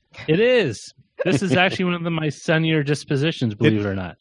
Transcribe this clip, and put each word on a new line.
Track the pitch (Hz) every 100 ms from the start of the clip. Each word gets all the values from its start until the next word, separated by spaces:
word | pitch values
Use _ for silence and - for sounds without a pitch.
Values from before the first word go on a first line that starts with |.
| _ - -
It | 165
is. | 240 247 160 101 - - _ -
This | 175 151
is | 190
actually | 185 185 - 180
one |
of | 175
the, | 170
my | 165 156
sunnier | - - 160 160 160
dispositions, | 143 147 - 139 156 - 120
believe | 104 151 107
it | 104
or |
not. | 95 90 -